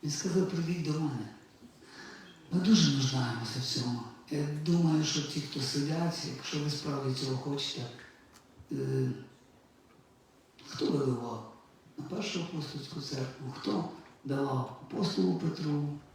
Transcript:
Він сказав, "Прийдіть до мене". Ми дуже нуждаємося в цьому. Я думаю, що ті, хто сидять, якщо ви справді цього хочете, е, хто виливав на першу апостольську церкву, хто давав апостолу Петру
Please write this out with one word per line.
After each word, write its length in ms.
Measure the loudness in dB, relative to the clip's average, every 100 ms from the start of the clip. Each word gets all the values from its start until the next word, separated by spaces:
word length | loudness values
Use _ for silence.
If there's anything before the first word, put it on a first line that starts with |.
Він 80 | -4
сказав, 380 | -2 2 2 2
"Прийдіть 440 | 2 0 0 0
до 80 | 0
мене". 280 | 0 -2 -6 -12 -20 -20 -20 -20 -20 -18 -18 -18 -20 -20 -2
Ми 80 | 2
дуже 360 | 8 8 8 6
нуждаємося 640 | 4 2 0 -2 -4 -4
в 40 |
цьому. 360 | -2 -2 0 -2 -6 -14 -6
Я 160 | -2 0 0 2
думаю, 380 | 6 6 6
що 180 | 4 0
ті, 180 | -2 -4
хто 200 | -4 -4
сидять, 640 | -2 0 0 2 0 -2 -6 -6
якщо 220 | -4 -2
ви 120 | -2
справді 440 | -2 -2 -2 -2
цього 220 | -2 -2 -2
хочете, 500 | -2 -2 -2 -4 -8 -10 -18 -20 -20 -20 -20 -20 -8
е, 380 | -4 0 2 2 -2 -10 -20 -20 -20 -20 -20 -20 -20 -20 -20 -20 -20 -20 -20 -12
хто 200 | -2 2
виливав 680 | 4 2 0 -2 -6 -10 -18 -20 -20 -20 -14
на 60 |
першу 360 | -8 -6 -4 -4
апостольську 600 | -4 -6 -6 -8 -8 -8
церкву, 540 | -6 -4 -6 -6 -10 -6
хто 300 | -2 0 -2 -8 -18 -14
давав 560 | -4 0 0 0 -2 -8
апостолу 560 | -8 -2 0 4 4 4
Петру 500 | 0 -2 0 0 0 -4 -12